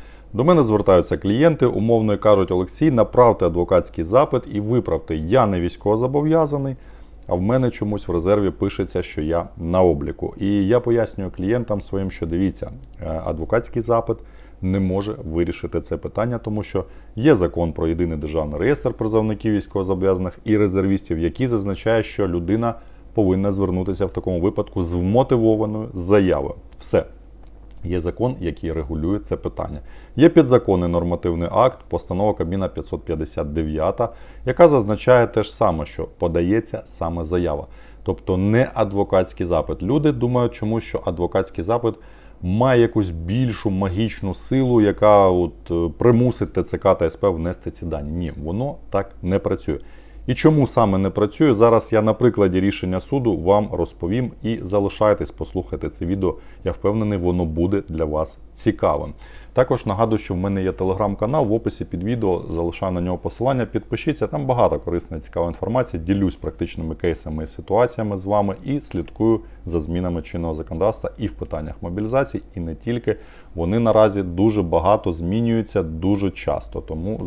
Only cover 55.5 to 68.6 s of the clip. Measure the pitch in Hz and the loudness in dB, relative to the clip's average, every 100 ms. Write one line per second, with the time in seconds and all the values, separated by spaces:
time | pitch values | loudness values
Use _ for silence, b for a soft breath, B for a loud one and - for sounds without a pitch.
55.5 | 92 - - 78 - 87 98 92 B B | -6 -6 -6 -8 -6 -4 -2 -2 B B
56.5 | B 92 - 98 110 104 98 87 87 82 | B -6 -2 -2 0 0 0 0 0 0
57.5 | 78 90 98 - 78 78 76 78 - - | 0 0 0 -2 -4 -2 -2 -4 -8 -18
58.5 | - 113 - 85 73 76 - B B B | -6 -4 0 0 0 -4 -12 B B B
59.5 | - 131 131 110 98 113 107 - 90 98 | 0 2 0 -2 0 0 0 -2 -4 -2
60.5 | 98 92 90 95 92 104 98 107 156 113 | 0 -2 -2 -2 0 -2 -2 -2 0 0
61.5 | 113 - - - 87 98 120 101 85 - | 0 -2 -6 -8 -6 -4 -2 0 -2 -2
62.5 | 82 85 - 95 90 90 90 98 - 123 | -4 -4 -4 -4 -2 -2 -4 -6 -4 -2
63.5 | 131 110 113 - - 160 143 - 151 135 | 0 -2 -4 -4 -4 -4 -2 -4 -2 -2
64.5 | 123 95 76 85 85 - 80 - 85 85 | 2 2 2 -2 -4 -4 -10 -8 -4 -4
65.5 | 80 - 123 123 87 80 98 95 - 78 | -4 -2 -2 -2 -4 -2 0 0 -2 -8
66.5 | - 85 - 80 78 87 76 80 78 78 | -6 -6 -6 -8 -4 -4 -4 -6 -8 -8
67.5 | - - 101 123 - 107 98 95 104 101 | -10 -2 2 2 0 -4 -4 -2 0 0
68.5 | 92 | -4